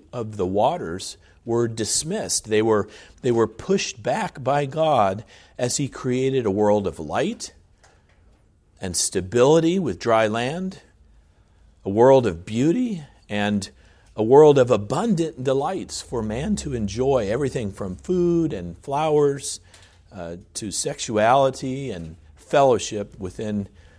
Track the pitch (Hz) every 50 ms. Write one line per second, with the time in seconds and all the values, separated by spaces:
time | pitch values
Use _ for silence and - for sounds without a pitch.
0 | - _ - 123 117 110 107 101 95 92 95 101 107 135 165 175 117 85 82 95
1 | - - - - _ _ _ _ - 113 113 117 120 113 113 110 110 101 - -
2 | - 156 190 220 151 87 - - - 107 107 107 110 110 110 104 98 - - -
3 | - - - _ - 131 120 117 113 104 - - - - 190 196 - - - -
4 | 104 120 135 190 220 175 - - 131 127 139 143 147 139 135 156 160 160 147 123
5 | 104 95 95 104 107 - - - - - _ - - 123 - - 143 127 - -
6 | - 127 123 127 131 135 135 135 120 107 95 101 104 104 104 107 101 92 80 -
7 | 82 73 80 107 139 190 240 - - - - - _ _ _ _ _ - _ _
8 | _ _ _ _ _ _ _ _ _ _ _ _ _ _ _ - - 95 87 -
9 | - - - 98 90 92 95 120 123 139 156 165 160 160 175 196 185 127 92 85
10 | - 117 113 113 113 107 107 113 120 127 151 175 185 185 185 - - _ _ _
11 | _ _ _ _ _ _ _ _ _ _ _ _ _ _ _ _ - 98 98 107
12 | 120 131 135 135 123 107 87 82 87 - 107 113 131 156 175 247 254 240 214 170
13 | 147 - _ _ _ - 104 104 104 104 104 101 92 - - - - - _ _
14 | _ _ - - 110 110 127 143 156 151 143 135 127 120 123 107 104 101 131 151
15 | 202 240 208 160 165 156 - - 127 139 131 135 139 160 190 165 - - - -
16 | - - - 120 110 107 107 120 147 214 208 - - - 131 120 110 98 95 110
17 | 127 135 139 127 110 95 107 131 151 131 - 139 117 101 95 - 110 95 92 -
18 | - - 185 180 175 175 170 170 165 151 131 98 87 87 82 - - - 135 139
19 | 156 160 151 151 147 143 139 139 - - - - _ _ - - - - _ _
20 | _ - - 98 85 82 87 90 - _ - - - 101 87 - - 151 147 -
21 | - - 117 104 104 113 127 139 135 135 127 - - 131 127 135 139 131 104 87
22 | 85 80 82 - - - - - - - - 151 139 135 123 104 - - 110 104
23 | 101 - - - 98 92 - - 113 107 107 104 101 - _ - - - -